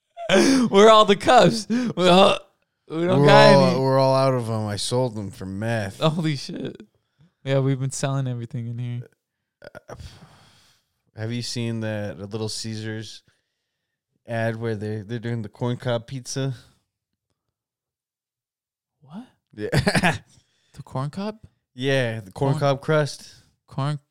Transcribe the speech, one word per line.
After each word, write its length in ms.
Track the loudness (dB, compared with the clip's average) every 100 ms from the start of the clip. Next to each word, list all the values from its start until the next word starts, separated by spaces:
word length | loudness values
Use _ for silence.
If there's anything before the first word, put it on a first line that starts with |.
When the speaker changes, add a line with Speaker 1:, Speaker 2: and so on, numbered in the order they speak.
| _ -12 0
Speaker 1:
don't. 420 | 2 4 4 4
We're 180 | 6 8
all 140 | 8
the 140 | 6 2
cups. 500 | 4 6 6 2 -4
We 380 | -4 -4 0 4
all, 320 | 6 6 2 -6 _ _ _ _
we 140 | -4 0
don't 140 | 4
Speaker 2:
We're 40 | 6
Speaker 1:
got 260 | 8 10 8
Speaker 2:
all, 100 | 6
Speaker 1:
any. 80 | 2
Speaker 2:
we're 180 | 2 2
all 160 | 4 4
out 180 | 2
of 160 | 0 -2
'em. 160 | -4 -4
I 100 | -6
sold 400 | -4 -2 -2 -4
'em 140 | -10
for 140 | -10 -10
meth. 540 | -6 -4 -4 -4 -2
Speaker 1:
Holy 380 | -2 0 -4 -4
shit. 440 | -8 -10 -12 -14 -20 _ _ _ _ _
Yeah, 160 | -4 0
we've 200 | 0 -2
been 100 | -4
selling 340 | -6 -4 -4 -4
everything 420 | -8 -8 -10 -8
in 100 | -8
here. 220 | -8 -10 -12 _ _ _ _ _ -20 -20 -20
Speaker 2:
Uh, 60 | -18 -18 -20 -20 -20 _ _ _ _ _ _ _ -12
have 140 | -8
you 80 | -8
seen 400 | -8 -6 -6 -4
that 360 | -6 -6 -8 -10
Little 280 | -12 -8 -8
Caesars 720 | -8 -10 -10 -10 -10 -12 -18 _ _ _ _ _ _ _ _ _ _ -10
ad 300 | -4 -4 -4
where 200 | -6 -6
they, 260 | -6 -8
they're 180 | -8 -8
doing 220 | -6 -6
the 80 | -8
corn 260 | -6 -6 -4
cob 320 | -4 -4 -6
pizza? 460 | -12 -10 -6 -6 -8 -14 _ _ _ _ _ _ _ _ _ _ _ _ _ _ _ _ _ _ _ _ _ _ _
Speaker 1:
What? 240 | _ -20 -20 _ _
Speaker 2:
Yeah. 160 | -10 -4
<laughs> 460 | -2 0 0 0 -2 -10 _ _ _ _
Speaker 1:
The 100 | -20
corn 260 | -12 -8 -8
cob? 280 | -8 -10 -10 -20 _ _ -8
Speaker 2:
Yeah, 460 | -4 -2 -2 -6
the 100 | -12
corn 220 | -4 -2
Speaker 1:
Corn 60 | 0
Speaker 2:
cob 200 | -2 -2
crust. 600 | 0 0 0 -6 -18 -20 _ _ _
Speaker 1:
Corn 260 | -8 -6 -6 -12